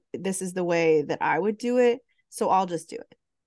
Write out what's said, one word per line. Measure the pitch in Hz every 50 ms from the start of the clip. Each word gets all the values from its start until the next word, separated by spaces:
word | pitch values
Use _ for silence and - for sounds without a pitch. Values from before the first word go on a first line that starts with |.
| _ _ -
this | 175 175 190 190 -
is | 185 185 180
the | 185 180
way | 170 170 170 165 165 156 151 143
that | - 160 -
I | - 151 147 160
would | 185 214 220 208
do | - 240 247 254
it, | 247 240 233 269 - _ _ _ _ _
so | - - 220 -
I'll | - 190 190
just | 180 170 160 - -
do | -
it." | - - _ _ _ _ _ _ _ _